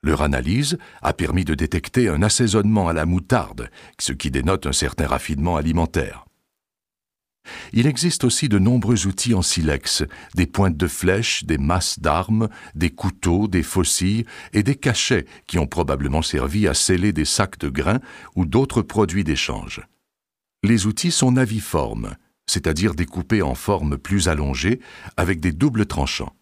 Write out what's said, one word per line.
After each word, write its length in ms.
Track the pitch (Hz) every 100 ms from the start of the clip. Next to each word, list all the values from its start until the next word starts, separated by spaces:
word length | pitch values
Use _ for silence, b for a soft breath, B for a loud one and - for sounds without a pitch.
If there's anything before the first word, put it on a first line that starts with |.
Leur 180 | 73 73
analyse 560 | 73 69 65 107 143 170 B B
a 100 | 143
permis 320 | - 85 87
de 100 | 80
détecter 540 | 76 80 87 - - 117
un 140 | 76
assaisonnement 640 | 104 - 120 104 101 107 87
à 60 |
la 140 | 82 78
moutarde, 640 | 90 - 120 80 - 58 B B _
ce 140 | -
qui 180 | 67 -
dénote 360 | 65 65 95 73
un 60 |
certain 360 | 65 69 - 76
raffinement 480 | 67 - 73 82 82
alimentaire. 720 | 76 82 82 - - - - _ _ _ _ _ _ _ _ _ _ _ B B B
Il 140 | 113 135
existe 380 | 127 170 -
aussi 240 | 127 - 147
de 100 | 104
nombreux 480 | 95 123 101 117 95
outils 280 | 95 117
en 80 | 107
silex, 600 | 87 - 78 71 - - 82 B B
des 120 | - 90
pointes 300 | - 98 78
de 100 | 87
flèches, 580 | - 87 95 117 -
des 140 | - 78
masses 400 | 69 90 - -
d'armes, 500 | 76 78 95 110 110 B B
des 160 | - 85
couteaux, 580 | - 98 - - 87 104
des 140 | 90
faucilles 600 | 78 - 85 - 92 107 113 B B
et 100 | 104
des 140 | 104 135
cachets 500 | 143 113 - 113 76 B -
qui 120 | 87
ont 80 | 71
probablement 560 | - 76 71 69 73
servi 460 | 78 76 65 90 98
à 60 |
sceller 380 | 64 - 92 101
des 120 | 78
sacs 340 | 76 - 95 -
de 100 | 73
grains 320 | 67 73 117 B B B -
ou 100 | 87
d'autres 360 | 107 135 -
produits 420 | - 104 101 90
d'échange. 580 | 82 73 - 52 50 - - _ _ _ _ _ _ _
Les 240 | 101 113 98
outils 240 | 107 170
sont 220 | 165 131
naviformes, 840 | 123 127 110 - 80 62 55 53 - _ _ -
c'est-à-dire 480 | - - 78 101
découpés 480 | 82 87 90 - 110
en 120 | 80
forme 440 | 64 - 98 76 69
plus 300 | - 101 87
allongée, 520 | 76 71 65 82 127 B B B -
avec 240 | 82 90
des 120 | 87
doubles 340 | 78 139 113 104
tranchants. 480 | - 67 - - _